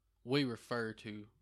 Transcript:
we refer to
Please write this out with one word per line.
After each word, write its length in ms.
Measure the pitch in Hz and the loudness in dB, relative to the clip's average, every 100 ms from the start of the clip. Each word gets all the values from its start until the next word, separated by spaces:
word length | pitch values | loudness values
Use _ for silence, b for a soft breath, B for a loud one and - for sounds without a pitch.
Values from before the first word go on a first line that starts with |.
| _ _ | _ _
we 200 | 120 139 | 0 4
refer 480 | 135 117 - 120 110 | 4 0 -2 0 0
to 300 | 107 113 104 104 _ | -4 -8 -8 -10 _